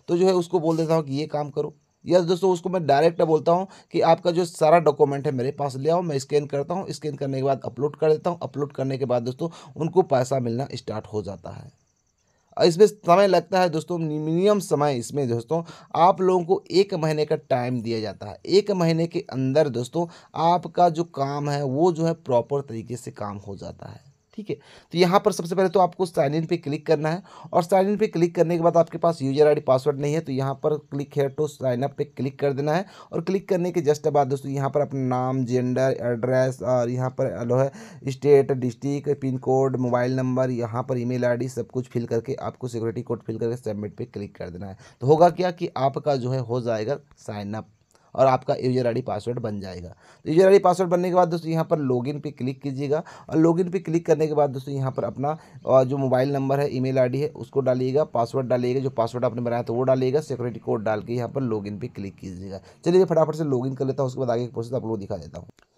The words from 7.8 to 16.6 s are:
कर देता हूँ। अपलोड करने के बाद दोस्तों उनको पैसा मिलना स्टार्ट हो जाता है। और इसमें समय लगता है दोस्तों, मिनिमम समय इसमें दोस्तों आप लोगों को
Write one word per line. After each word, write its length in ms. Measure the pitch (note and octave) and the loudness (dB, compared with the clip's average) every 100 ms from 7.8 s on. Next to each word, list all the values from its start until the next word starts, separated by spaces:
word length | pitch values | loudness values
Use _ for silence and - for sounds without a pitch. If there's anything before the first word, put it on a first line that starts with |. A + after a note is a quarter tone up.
| D3 D3 | -4 0
कर 160 | D#3 | 2
देता 180 | D#3 F3+ | 2 0
हूँ। 80 | F3 | -6
अपलोड 300 | C#3 E3 C#3+ | -8 -6 -6
करने 260 | - C3+ C3 | -4 -4 -2
के 60 | |
बाद 180 | B2+ B2 | -2 0
दोस्तों 260 | A#2+ B2+ E3 - - - | -2 -6 -8 -8 -16 -6
उनको 260 | E3 F#3+ | 0 2
पैसा 360 | F#3 C3 B2+ C3+ | 2 2 2 -2
मिलना 280 | A#2 A#2 C#3 | -2 -4 -6
स्टार्ट 320 | B2+ - G#2+ - | -8 -8 -10 -8
हो 160 | G#2+ | -8
जाता 280 | G2 F#2 F#2 | -8 -12 -14
है। 200 | G2+ - _ _ _ _ _ _ _ _ - | -16 -18 _ _ _ _ _ _ _ _ 2
और 100 | E3 | 2
इसमें 200 | E3 G#3 | 6 4
समय 400 | G#3 F3 F3+ G3+ | 4 2 4 6
लगता 340 | F3 E3 F#3 | 4 2 0
है 80 | F3+ | 2
दोस्तों, 300 | D#3 C#3+ F3 | 0 -4 -4
मिनिमम 600 | D#3 D3+ D#3 E3 G3+ G#3 | -4 -4 -2 2 2 2
समय 380 | E3 D3+ D3 B2+ | 0 0 2 0
इसमें 320 | A2+ C3+ B2+ | -4 -4 -2
दोस्तों 340 | A#2 - D#3+ E3 - - - | -2 -2 -6 -6 -16 -6 4
आप 240 | F3 F3 | 4 4
लोगों 240 | F#3 F#3 | 2 2
को 180 | E3 F#3+ | 0 -6